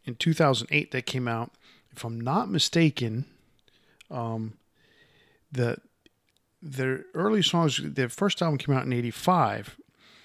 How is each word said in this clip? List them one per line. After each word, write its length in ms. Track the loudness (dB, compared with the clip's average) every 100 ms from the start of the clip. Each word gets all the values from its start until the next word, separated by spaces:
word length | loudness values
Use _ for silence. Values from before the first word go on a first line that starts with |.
| -12
in 100 | -2
two 180 | 0
thousand 360 | 4 4 2 0
eight 200 | -2 -2
that 140 | -6 -4
came 220 | -4 -2
out, 240 | -4 -6 _ -20 _ _
if 140 | -12 -10
I'm 140 | -6
not 300 | -2 -2 0
mistaken, 760 | 0 2 4 4 4 -2 -2 -6 _ _ _ _ _ _ _ -12
um, 440 | -6 -4 -4 -6 -10 _ _ _ _ _ _ _ _ -8
the, 280 | -2 0 -2 _ _ _ _ _ _ _ _
their 420 | -12 -4 -2 -2 -6
early 300 | -2 2 2
songs, 380 | 2 4 2 2
their 260 | -4 -2 -2
first 320 | 0 0 0
album 160 | 0 0
came 160 | 0
out 120 | 0 0
in 80 |
eighty-five, 840 | -2 -2 -2 2 4 4 0 -8 -18 -20 _ -20 -20